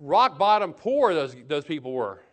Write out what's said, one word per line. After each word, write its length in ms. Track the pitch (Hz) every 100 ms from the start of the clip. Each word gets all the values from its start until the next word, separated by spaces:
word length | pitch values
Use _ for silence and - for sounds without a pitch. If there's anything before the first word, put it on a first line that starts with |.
rock 380 | 143 185 254 147
bottom 340 | 196 214 190
poor, 400 | 147 220 277 247
those, 240 | 165 139 123 131
those 200 | 147 143
people 260 | 156 127
were, 300 | 127 107 95 _